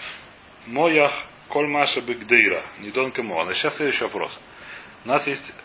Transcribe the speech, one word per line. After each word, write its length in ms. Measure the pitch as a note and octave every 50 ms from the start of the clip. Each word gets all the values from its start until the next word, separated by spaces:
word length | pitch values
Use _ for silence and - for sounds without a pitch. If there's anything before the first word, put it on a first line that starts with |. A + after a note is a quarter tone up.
| - - - - - - - - - - - - -
Моях 460 | A#2 A#2+ C3+ D#3+ E3+ D#3+ D#3 D3 C#3+ - - - - - - - -
коль 180 | - D3 D3
маша 340 | D3+ D3 D3 C#3+ C3+ - C3
бигдейра. 640 | A#2 A#2+ A#2+ A2+ G#2+ G#2+ A#2+ A#2 G#2+ G2 F2+ E2 - - - -
Не 100 | G2+ G#2
тонко 320 | G2+ B2 C3+ C3 B2+ C3
мо. 200 | A#2 G#2+ F2+ E2 E2 F2+
А 40 | F#2+
сейчас 220 | - - D3+ -
следующий 280 | - D#3 C#3 - - A#2
вопрос. 340 | G#2 - G2 D#2+ D2 - - - - - - - - - - - - - - -
У 40 | A2+
нас 180 | C3 D3 -
есть, 280 | C#3+ C#3 C3+ - - - - -